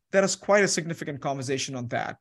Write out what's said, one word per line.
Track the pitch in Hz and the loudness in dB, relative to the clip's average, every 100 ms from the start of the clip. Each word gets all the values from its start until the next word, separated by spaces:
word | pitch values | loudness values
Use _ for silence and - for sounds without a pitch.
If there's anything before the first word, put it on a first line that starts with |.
| _ | _
that | 196 | 2
is | 190 - | 2 2
quite | - 208 | 4 4
a | 185 | 4
significant | 185 165 160 156 139 | 2 -4 -6 -8 -6
conversation | 151 139 131 135 - | -4 -4 -4 -4 -4
on | 127 120 | -6 -4
that. | 127 110 - | -4 -4 -8